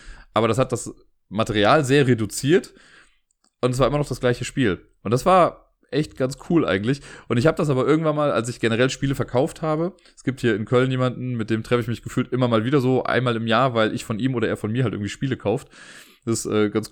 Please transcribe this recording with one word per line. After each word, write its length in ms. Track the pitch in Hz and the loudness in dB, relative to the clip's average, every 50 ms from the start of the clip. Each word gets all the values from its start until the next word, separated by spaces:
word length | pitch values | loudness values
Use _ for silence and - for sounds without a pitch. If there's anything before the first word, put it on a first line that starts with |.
| - - - - - _ _ | -20 -20 -20 -20 -20 _ _
aber 160 | 110 113 113 | -4 -2 -2
das 100 | 110 127 | 0 0
hat 140 | 127 - 120 | -2 -2 -4
das 220 | 110 - - - - _ _ _ _ _ _ | -6 -8 -12 -16 -18 _ _ _ _ _ _
Material 560 | - 107 110 - 104 107 101 107 139 160 147 | -6 -4 -4 -2 0 2 4 4 4 4 4
sehr 220 | 120 139 147 135 | 4 2 4 4
reduziert 680 | 127 123 110 110 101 - - - 139 170 196 - - - - - - - - - _ _ _ _ _ _ _ _ _ _ _ | 4 2 2 0 -4 -6 -4 0 2 2 2 0 -2 -10 -20 -20 -20 -20 -20 -20 _ _ _ _ _ _ _ _ _ _ _
und 120 | - 127 127 | -2 -2 0
es 60 | 127 | 0
war 80 | 131 | 0
immer 120 | 113 135 147 | 0 0 0
noch 100 | 143 - | -2 -4
das 120 | 131 - | -6 -2
gleiche 240 | - 123 123 - 123 | -2 -2 -2 -2 -4
Spiel. 420 | - - - 131 101 87 - - _ _ _ _ | -8 -4 -2 0 0 0 -2 -6 _ _ _ _
Und 80 | 98 | -2
das 160 | 117 127 - | -2 0 2
war 480 | 165 185 185 165 127 - - _ _ _ _ _ _ | 4 4 6 4 4 0 -4 _ _ _ _ _ _
echt 260 | - 143 156 - - | -4 -4 -4 -4 -4
ganz 220 | - 135 131 139 - - - | -4 -4 -4 -4 -8 -4 0
cool 180 | 175 160 113 | 2 2 2
eigentlich. 340 | 80 92 98 104 120 143 139 - - - - - - | 2 0 0 0 0 -2 -2 -4 -12 -20 -20 -6 -2
Und 100 | 117 120 | 0 2
ich 80 | 123 | 4
hab 100 | 160 160 | 2 2
das 140 | - 170 147 | 2 0 0
aber 160 | 135 131 120 | 0 0 2
irgendwann 300 | 120 151 156 160 156 147 | 2 2 2 2 0 0
mal, 140 | 147 147 143 | 0 0 0
als 180 | 95 - 117 123 | 0 0 0 -2
ich 120 | 120 - | -4 -2
generell 300 | - 110 113 110 127 131 | -2 0 2 2 2 0
Spiele 240 | - - 139 139 135 | 0 -2 -4 -4 -2
verkauft 480 | - 113 - - 123 143 - - - - | -4 -4 -2 0 0 0 0 -4 -6 -6
habe, 340 | 156 156 156 165 185 - - _ - _ | -4 -4 -2 -4 -6 -6 -12 _ -20 _
es 80 | - - | -8 -6
gibt 180 | 165 131 - | -6 -6 -2
hier 140 | - 117 107 | 0 0 0
in 100 | 101 110 | 0 0
Köln 260 | - 123 123 131 131 | 0 2 2 2 2
jemanden, 440 | 131 127 127 127 - - 123 127 123 | 0 0 -2 -2 -2 -4 -6 -6 -6
mit 160 | 113 107 - | -6 -2 -2
dem 120 | 113 110 110 | -2 -2 0
treffe 180 | - 123 120 | 0 0 0
ich 80 | 117 123 | 0 -2
mich 140 | 113 - - | -6 -8 -8
gefühlt 300 | - - 131 123 - - | -6 -4 -4 -2 -2 0
immer 160 | 127 127 120 | 0 2 2
mal 160 | 117 110 110 | 2 2 2
wieder 160 | 127 147 143 | 2 2 2
so 240 | 120 127 131 123 - | 2 2 2 0 0
einmal 320 | - - 117 127 123 117 | 0 -2 0 0 0 -2
im 100 | 110 113 | -2 0
Jahr, 280 | 113 110 117 131 135 117 | 0 2 2 2 2 2
weil 200 | 113 110 107 - | 2 0 0 0
ich 100 | 117 - | -4 -6
von 140 | - 113 98 | -6 -6 -2
ihm 160 | 120 131 131 | -2 -2 0
oder 140 | 117 110 85 | 0 0 0
er 80 | 101 | -2
von 140 | - - 104 | -2 -4 -2
mir 140 | 113 127 131 | -2 0 0
halt 80 | 107 90 | 0 0
irgendwie 160 | 101 104 98 | -2 -4 -6
Spiele 260 | - - - 135 123 | -6 -6 -4 -4 -4
kauft. 320 | - - 104 107 127 - - - - - - - - - - - _ _ | -2 -2 -2 -2 -2 -4 -10 -18 -20 -20 -20 -20 -20 -20 -20 -20 _ _
Das 200 | 113 113 - - | -4 -2 -2 -2
ist, 20 | |
äh, 220 | 104 104 107 107 104 | 0 2 2 2 2
ganz 220 | 104 110 104 - | 0 -2 -4 -4